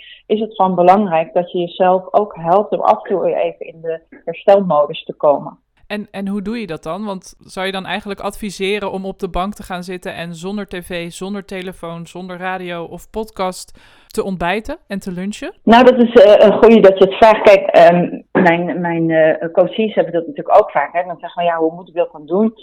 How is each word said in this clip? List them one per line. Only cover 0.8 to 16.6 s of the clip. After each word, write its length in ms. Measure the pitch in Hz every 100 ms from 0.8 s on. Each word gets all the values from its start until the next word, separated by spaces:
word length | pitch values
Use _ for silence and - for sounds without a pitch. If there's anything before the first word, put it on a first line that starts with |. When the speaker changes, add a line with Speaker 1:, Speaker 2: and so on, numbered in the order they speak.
| 175 196 202 160 165
Speaker 1:
dat 180 | 180 175
je 80 | 180
jezelf 540 | 175 - 185 185 185
ook 220 | - 214 -
helpt 360 | 165 190 208
om 100 | 190
af 220 | - 220
en 60 | -
toe 260 | 185 170 -
even 300 | 170 165 -
in 160 | 165
de 200 | 165 160 _ - -
herstelmodus 800 | 165 - 196 185 147 147 160
te 100 | -
komen. 440 | - 151 139 - - _ _ -
Speaker 2:
En, 200 | 208 202
en 160 | - 196
hoe 140 | 202
doe 180 | 190 240
je 80 | 196
dat 160 | 156
dan? 220 | 160 180 214
Want 300 | 185 - _
zou 260 | _ - 190
je 60 |
dan 140 | 190 185
eigenlijk 340 | 185 208 196
adviseren 720 | 202 - 214 175 190 208 196
om 140 | 190 190
op 140 | 190
de 100 | 190
bank 240 | 175 190
te 100 | 202
gaan 200 | - 180
zitten 300 | 175 185 190
en 220 | - 170 165
zonder 320 | 180 208 196
T 80 | 185 170
V, 260 | 175 170
zonder 340 | - 190 202 190
telefoon, 600 | 190 185 185 170 165 165
zonder 320 | 175 185 180
radio 460 | 185 185 180 170
of 260 | 165 175 -
podcast 720 | 220 220 - 185 185 - - _ _ _
te 160 | -
ontbijten 540 | 196 180 175 202 220 311 -
en 120 | 196
te 120 | 190
lunchen? 420 | 180 196 - 294 -
Speaker 1:
Nou, 200 | - 233
dat 200 | 254 254
is, 100 | 233
eh, 340 | 240 269 - 214
een 160 | -